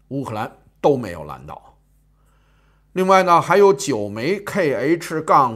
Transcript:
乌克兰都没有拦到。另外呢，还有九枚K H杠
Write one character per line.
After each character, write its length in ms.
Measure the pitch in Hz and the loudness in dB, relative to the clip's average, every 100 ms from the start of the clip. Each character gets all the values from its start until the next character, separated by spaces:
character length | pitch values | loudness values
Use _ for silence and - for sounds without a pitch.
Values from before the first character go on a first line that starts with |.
| _ | _
乌 160 | 139 120 | -10 -8
克 80 | |
兰 180 | 107 123 - _ _ | -8 -10 -12 _ _
都 160 | 151 131 | 0 0
没 140 | 104 | -2
有 120 | 85 | -12
拦 200 | 73 65 71 | -14 -16 -16
到。 160 | - - _ _ _ _ _ _ _ _ _ _ _ _ | -18 -20 _ _ _ _ _ _ _ _ _ _ _ _
另 120 | 185 185 | -4 2
外 160 | 190 | 4
呢， 180 | 180 170 | 4 2
还 180 | 143 190 | 4 4
有 140 | 196 | 6
九 380 | - - 110 104 | 4 -2 -4 -6
枚 300 | 107 139 202 | -6 -4 -6
K 340 | - 202 156 | -6 -4 -2
H 480 | 120 139 170 - 160 | -2 -2 -2 -4 -8
杠 340 | 156 160 127 | 2 2 2